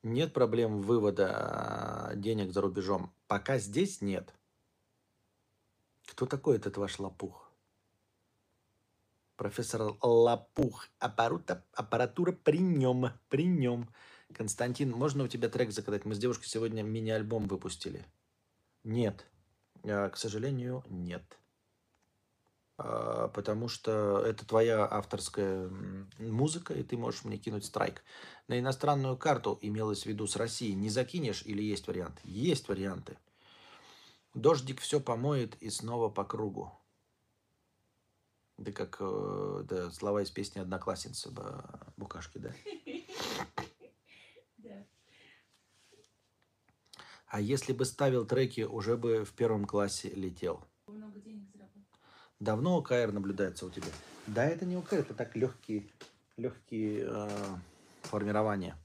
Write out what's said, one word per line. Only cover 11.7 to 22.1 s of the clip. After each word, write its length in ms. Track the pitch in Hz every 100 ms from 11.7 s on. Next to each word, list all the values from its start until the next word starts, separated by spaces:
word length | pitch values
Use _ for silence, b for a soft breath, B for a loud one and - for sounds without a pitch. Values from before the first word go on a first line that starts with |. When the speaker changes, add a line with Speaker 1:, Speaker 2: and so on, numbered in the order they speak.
Speaker 1:
аппаратура 580 | - 107 113 - - 175
при 280 | 185 - 151
нем, 500 | 185 156 127 127 123 - _
при 180 | 135 175
нем. 440 | 175 127 120 117 B B B B
Константин, 580 | - 110 - 123 123 139
можно 340 | 117 147 139 127
у 20 |
тебя 220 | 120 117
трек 220 | 120 123
заказать? 340 | 104 101 101 107
Мы 100 | 104
с 40 |
девушкой 280 | 123 117 -
сегодня 340 | 110 113 110
мини-альбом 680 | 107 110 110 110 107 113 98
выпустили. 560 | 95 95 - - 95 - _ _ _ _ _ _ _ 110
Нет. 400 | 113 113 - - _ _ _ _ -
А, 260 | 107 101 98
к 60 | -
сожалению, 720 | 113 104 127 131 120 131 135
нет. 500 | 90 87 87 82 - _ _ _ _ _ _ _